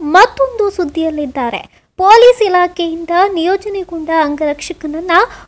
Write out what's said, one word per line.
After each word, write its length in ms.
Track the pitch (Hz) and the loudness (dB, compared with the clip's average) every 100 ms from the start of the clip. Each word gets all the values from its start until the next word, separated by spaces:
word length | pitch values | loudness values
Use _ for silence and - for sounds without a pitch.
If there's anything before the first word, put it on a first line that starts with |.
ಮತ್ತೊಂದು 720 | 294 359 494 - 523 466 403 | 0 4 2 2 -2 0 -4
ಸುದ್ದಿಯಲ್ಲಿದ್ದಾರೆ. 1120 | 392 294 330 320 302 277 269 240 202 - _ _ - | -2 -6 -4 -4 -4 -6 -6 -6 -8 -12 _ _ 0
ಪೊಲೀಸ್ 460 | 381 453 480 494 | 4 6 6 4
ಇಲಾಖೆಯಿಂದ 680 | 403 359 359 359 339 330 330 339 403 | 0 2 0 -2 -6 -6 -2 0 0
ನಿಯೋಜನೆಗೊಂಡ 800 | 359 330 381 427 392 359 339 311 320 | 0 -2 -4 -4 -8 -8 -8 -2 0
ಅಂಗರಕ್ಷಕನನ್ನ 880 | 294 294 302 294 - 330 302 311 359 339 480 - | 0 -2 -4 -4 -10 -10 -8 -8 0 2 2 -4